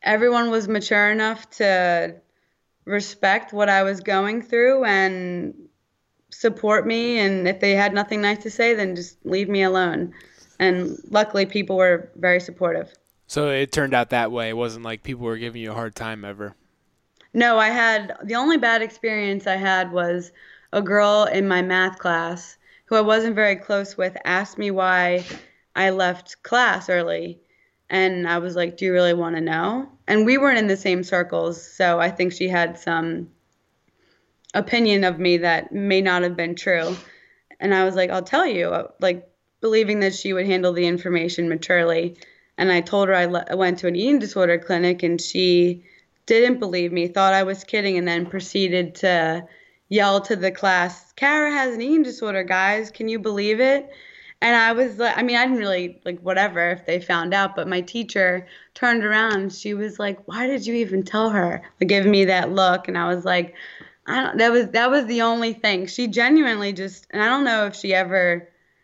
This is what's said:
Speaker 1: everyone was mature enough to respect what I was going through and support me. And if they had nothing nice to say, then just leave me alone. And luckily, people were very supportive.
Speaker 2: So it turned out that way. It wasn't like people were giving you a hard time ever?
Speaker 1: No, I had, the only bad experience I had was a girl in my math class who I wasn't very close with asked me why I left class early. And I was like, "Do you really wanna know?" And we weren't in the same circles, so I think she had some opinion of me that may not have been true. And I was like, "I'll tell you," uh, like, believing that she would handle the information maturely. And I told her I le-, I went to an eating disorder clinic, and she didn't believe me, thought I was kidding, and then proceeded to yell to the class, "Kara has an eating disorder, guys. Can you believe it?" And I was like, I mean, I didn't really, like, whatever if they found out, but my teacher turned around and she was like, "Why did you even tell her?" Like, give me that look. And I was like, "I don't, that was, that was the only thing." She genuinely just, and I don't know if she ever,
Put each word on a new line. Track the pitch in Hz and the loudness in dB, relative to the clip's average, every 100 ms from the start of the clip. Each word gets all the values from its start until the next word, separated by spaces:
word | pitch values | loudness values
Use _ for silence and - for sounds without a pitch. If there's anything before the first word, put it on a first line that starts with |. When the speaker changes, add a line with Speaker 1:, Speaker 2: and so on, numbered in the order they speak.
Speaker 1:
everyone | - 214 240 240 233 | -2 2 4 2 2
was | 226 202 | -2 -2
mature | 214 202 208 208 | -4 0 2 2
enough | 214 220 220 - | 2 -2 -4 -12
to | - 202 185 180 170 170 170 _ _ _ _ _ _ | -2 2 2 2 0 -2 -8 _ _ _ _ _ _
respect | - 202 202 - 190 208 - | -6 -4 -4 -2 0 0 -2
what | 208 208 | 0 2
I | 196 | 4
was | 196 196 | 2 -2
going | 190 190 202 226 | -2 0 0 -4
through | 233 233 240 269 | -2 2 4 4
and | 233 196 190 185 180 175 156 - 175 _ _ _ _ _ _ | 2 2 2 -2 -6 -6 -8 -12 -20 _ _ _ _ _ _
support | - 233 226 214 214 202 | -4 -4 -2 0 0 0
me. | 226 240 233 | -2 0 0
And | 196 190 180 | 0 0 -2
if | 190 | 0
they | 202 | 0
had | 196 202 | 2 2
nothing | 202 208 214 | 0 -2 -2
nice | 202 208 | -2 -2
to | 220 | -8
say, | - 233 | -2 0
then | 226 190 175 | 2 -2 -6
just | 175 _ - | -10 _ -6
leave | 185 196 | -4 -2
me | 196 | 0
alone. | 190 185 180 160 175 - - _ _ _ | 2 2 0 -2 -6 -10 -20 _ _ _
And | 185 180 170 - - | 2 2 -2 -8 -2
luckily, | 208 214 208 190 | 0 0 0 -2
people | 208 196 190 | -2 -2 2
were | 185 170 170 - | 4 2 -2 -4
very | 180 180 | 0 0
supportive. | 180 175 175 165 160 _ _ _ _ | 0 -4 -2 -2 -6 _ _ _ _
Speaker 2:
So | - 147 | -4 -2
it | 135 139 | -2 -2
turned | - 139 | -2 0
out | 127 117 | 0 2
that | 123 113 | 0 0
way. | 120 113 | -2 -4
It | 113 | -4
wasn't | 120 113 | -6 -6
like | 113 110 | -10 -10
people | - 123 120 | -10 -8 -6
were | 113 | -6
giving | 117 117 | -8 -10
you | 110 | -10
a | |
hard | 110 113 | -8 -8
time | 110 113 110 | -8 -10 -10
ever? | 101 101 104 98 _ _ _ _ _ _ _ | -12 -12 -14 -14 _ _ _ _ _ _ _
Speaker 1:
No, | 226 240 226 | 0 2 4
I | 214 | 2
had, | 240 226 220 202 - | 2 0 0 -4 -12
the | 208 233 | -6 -2
only | 277 320 | 2 2
bad | 233 226 | 2 0
experience | 220 - 226 214 202 196 196 | -2 -6 -4 -2 -2 -4 -4
I | 190 | -2
had | 190 185 180 | 0 0 0
was | 175 175 180 175 _ - - _ | -2 -2 -4 -6 _ -20 -20 _
a | 208 | -4
girl | 196 208 208 208 | 0 2 4 4
in | 208 190 196 | 2 2 0
my | 180 | 0
math | 185 185 185 185 | 0 0 0 -2
class | 180 170 165 175 - - _ _ _ | -2 -2 -4 -10 -14 -20 _ _ _
who | 220 | 2
I | |
wasn't | 214 220 226 214 | 4 2 2 2
very | 208 190 | 2 0
close | 196 202 196 - | -2 -4 -4 -4
with | 185 185 | -4 -4
asked | - 185 202 - | -4 -2 -4 -6
me | 208 | -4
why | 190 185 185 180 180 180 - - _ _ - | 0 2 2 2 0 -4 -16 -18 _ _ -2
I | 190 | 0
left | 190 180 180 - - | 2 0 -2 -12 -20
class | - 240 240 185 185 | -2 2 2 0 0
early. | 180 170 170 175 175 _ _ _ _ _ | -2 0 -4 -6 -14 _ _ _ _ _
And | 190 190 180 170 | 0 0 0 -2
I | 170 | -2
was | 180 175 | -2 -4
like, | 175 175 | -4 -2
"Do | 190 | 0
you | |
really | 180 175 | 4 4
wanna | 175 165 165 | 2 -2 -2
know?" | 160 160 180 240 269 _ - | -2 -2 -2 -4 -8 _ 0
And | 214 220 | 2 4
we | 269 | 4
weren't | 277 240 | 4 2
in | 208 | 2
the | 196 | 0
same | 196 180 | 0 -2
circles, | 180 185 175 170 165 170 | 0 -2 -2 -2 -4 -6
so | - - 180 170 | -16 -2 2 2
I | 170 | 0
think | 185 180 | 0 -4
she | 180 185 | -2 -2
had | 180 170 170 | 0 -2 -4
some | - 165 165 165 170 _ _ _ _ _ _ _ _ _ _ _ _ | -4 -2 -2 -6 -10 _ _ _ _ _ _ _ _ _ _ _ _
opinion | 202 202 240 226 202 | -4 -2 2 4 4
of | 185 165 | 2 0
me | 180 175 | 2 2
that | 175 165 - | 2 -2 -2
may | 202 202 190 | -4 0 2
not | 190 180 | 2 0
have | 180 175 | 0 -2
been | 170 | -6
true. | 175 - 170 165 185 - - _ _ _ - | -4 0 0 0 -6 -12 -20 _ _ _ -6
And | 196 | 0
I | 190 | 2
was | 190 | 2
like, | 185 180 | 2 0
"I'll | 185 | -2
tell | 180 277 359 | -2 0 0
you," | 190 170 | 0 -2
uh, | 175 - _ | -4 -6 _
like, | 185 180 175 _ _ _ | -2 -2 -8 _ _ _
believing | 226 220 208 208 | 0 2 2 2
that | 196 | 0
she | 196 202 | -2 -4
would | 185 196 | -2 0
handle | 185 180 | 2 0
the | 175 175 | 0 0
information | 175 180 175 165 170 170 | 0 -2 -2 -2 -4 -4
maturely. | 160 - 180 170 165 175 175 - _ _ - | -4 0 2 2 0 -2 -8 -20 _ _ -2
And | 185 | 2
I | 175 | 2
told | 175 202 190 | 2 0 2
her | |
I | 190 175 | 2 2
le-, | 180 - | -2 -4
I | |
went | 185 185 180 | 0 0 0
to | 180 | -2
an | 175 | 0
eating | 233 285 | 2 0
disorder | 208 196 180 170 | 0 0 2 2
clinic, | 170 180 175 175 | 0 0 2 0
and | 175 170 | 0 -2
she | - 185 185 175 175 175 - _ _ _ - | -4 0 2 4 4 0 -12 _ _ _ 0
didn't | 226 240 247 | 4 4 2
believe | 208 180 175 | -2 -2 -2
me, | 170 175 | -2 -2
thought | 185 190 | 2 4
I | 190 | 4
was | 190 196 | 0 -4
kidding, | - 214 202 180 | -4 -2 0 0
and | 175 | 0
then | 170 175 | -2 -4
proceeded | 190 185 196 190 180 175 175 | -8 -6 -2 0 0 -2 -2
to | 190 175 160 165 175 - _ _ _ | 2 2 2 -2 -8 -20 _ _ _
yell | 208 202 196 | 2 4 2
to | 196 208 | 0 -2
the | 185 | -2
class, | 190 196 185 180 180 _ | 0 2 2 0 -6 _
"Kara | - 277 302 294 | -2 2 2 0
has | 294 262 | 0 -2
an | 233 | -2
eating | 247 320 | 0 2
disorder, | 262 240 220 190 | 2 -4 -4 -4
guys. | 180 185 190 214 214 | -2 0 2 0 -4
Can | - 220 | -8 -6
you | 226 | -4
believe | 214 202 208 220 | -4 -2 -2 2
it?" | 262 277 277 - - - - - | 2 2 -2 -20 -20 -20 -20 -2
And | 233 | 2
I | 240 226 | 4 4
was | 233 254 208 | 2 0 0
like, | 233 - | -2 0
I | |
mean, | 240 240 | 0 2
I | 254 | 2
didn't | 254 | 0
really, | 202 185 175 175 | 0 -2 -4 -8
like, | 180 175 | -10 -8
whatever | 175 185 202 175 170 | -2 0 0 0 -2
if | 180 - | -2 -4
they | 175 | -6
found | 180 175 170 | -2 -2 0
out, | 196 190 190 | 0 0 -2
but | 175 | -4
my | 180 | -4
teacher | 180 233 226 202 185 180 180 - - | -4 -8 -6 0 0 0 -8 -20 -20
turned | - 247 233 | -2 0 0
around | 208 214 226 | 0 0 0
and | 202 196 | 0 -4
she | 180 208 | -8 -8
was | 208 214 214 | -6 -6 -6
like, | 208 196 - | -6 -6 -10
"Why | 202 254 | -6 -4
did | 269 | -4
you | 202 233 | -4 -4
even | 214 190 | -2 -2
tell | 190 214 220 | -2 -2 0
her?" | 208 175 - - _ | 0 -2 -4 -12 _
Like, | 180 | 0
give | 196 196 | 2 4
me | 196 190 | 4 4
that | 180 180 | 2 0
look. | 190 185 180 185 | 2 4 2 -2
And | 180 | -4
I | 170 | -2
was | 180 | -2
like, | 180 180 175 - - - - _ - | 0 0 -2 -10 -20 -20 -20 _ -6
"I | 247 | -4
don't, | 262 - | -2 2
that | 233 | 4
was, | 240 220 | 4 2
that | 233 240 | 0 2
was | 285 226 | 2 0
the | 233 | 0
only | 226 233 226 | 0 0 -2
thing." | 226 214 190 185 | -2 -2 -2 -4
She | - 240 | -4 -2
genuinely | 214 240 311 269 214 202 | 0 4 4 4 0 -4
just, | 190 190 190 _ | -6 -10 -12 _
and | 208 | -2
I | 214 | 0
don't | 262 | 2
know | 277 220 208 | 2 0 0
if | |
she | 202 196 | -4 -2
ever, | 185 185 190 180 175 175 _ _ _ | 0 2 2 2 0 -6 _ _ _